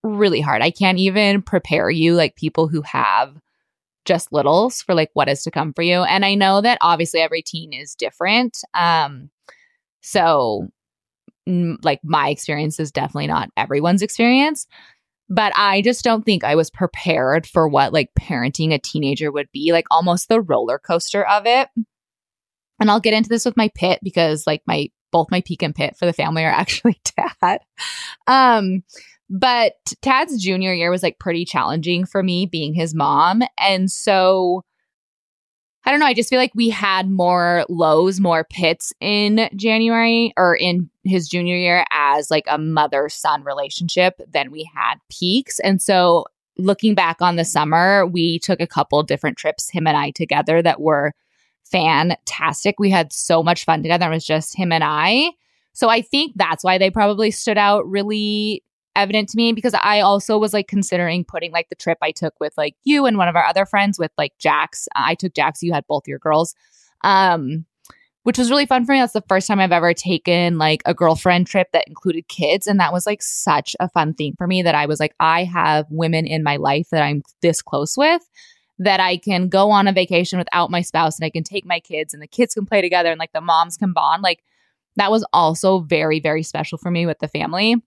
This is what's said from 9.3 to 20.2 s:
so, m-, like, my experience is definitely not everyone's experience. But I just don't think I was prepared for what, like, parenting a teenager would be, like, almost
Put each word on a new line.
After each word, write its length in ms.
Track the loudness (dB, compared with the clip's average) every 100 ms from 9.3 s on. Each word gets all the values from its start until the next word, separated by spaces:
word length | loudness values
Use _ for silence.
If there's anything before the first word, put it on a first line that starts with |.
| _ _ _ _ _ _ _
so, 680 | -6 0 2 2 0 -4 -8 _ _ _ _ _ _ _ -4
m-, 320 | -2 -2 -2
like, 160 | -2 -2
my 260 | -2 -2 -2
experience 500 | -4 -6 -4 -4 -6
is 100 | -6
definitely 380 | -6 -6 -6 -4
not 220 | -4 -4 -6
everyone's 460 | -4 -2 0 0
experience. 640 | -2 0 2 4 2 -2 -12 -20 -20 _ _ _ _
But 200 | -2 0
I 260 | 2 2 2
just 220 | 2 0
don't 220 | 0 0
think 180 | 0 -2
I 140 | 2 0
was 140 | 0
prepared 760 | -4 -6 -4 -2 0 2 0 0
for 220 | 0 2
what, 240 | 2 2
like, 180 | 0 -2 -4
parenting 560 | -4 -4 -4 -2 -2
a 40 | -2
teenager 520 | -4 -4 -4 -4 -4
would 180 | -6 -8
be, 200 | -4 0
like, 140 | 0 2
almost 400 | 2 2 -2